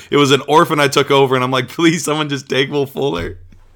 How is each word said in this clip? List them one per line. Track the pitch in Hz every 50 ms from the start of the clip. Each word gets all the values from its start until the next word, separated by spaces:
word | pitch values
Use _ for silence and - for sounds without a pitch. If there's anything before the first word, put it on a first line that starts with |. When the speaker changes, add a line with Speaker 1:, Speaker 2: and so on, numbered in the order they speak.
| -
Speaker 1:
<laughs> | -
Speaker 2:
It | -
was | 143 143 131
an | 139 123
orphan | - - 147 165 170 165 160 151
I | 143
took | 135 - 147 135 -
over, | 139 139 139 123 131
and | 127
I'm | 127 127
like, | 131 127 123 -
"Please, | - - 170 165 170 165 -
someone | 156 151 156 156 143
just | 143 131 - -
take | 139 131 143 143
Will | 147 143 139
Fuller." | 135 - - 135 143 165 170 - - - - - - - - - _ _